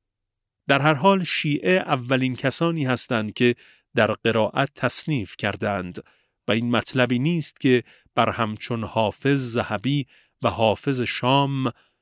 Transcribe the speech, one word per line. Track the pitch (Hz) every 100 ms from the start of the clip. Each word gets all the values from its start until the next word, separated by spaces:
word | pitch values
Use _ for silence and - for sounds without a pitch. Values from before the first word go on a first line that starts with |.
| _ _ _ _ _ _ -
در | 139
هر | 151
حال | 139 196 196
شیعه | 170 - 156 147 175 185
اولین | - 139 120 131 131 120
کسانی | 139 - 170 165
هستند | 131 120 - 117 107
که | - 123 120 - _ _
در | 120 107
قرائت | 107 117 110 107 135 139
تصنیف | - 123 - - 139 95 -
کردند | 104 95 104 98 90 80 - _ _ _ -
و |
این | 113 120
مطلبی | 117 - 131 123 123
نیست | 147 175 - -
که | 135 123 - _ _
بر | - 110
همچون | 107 110 107 - 117
حافظ | 101 113 107 - 135 139 123
ذهبی | 117 113 104 131 143 123 _ _ _
و | 123
حافظ | 107 110 95 147 127
شام | 113 - 123 139 139 135 127 - _ _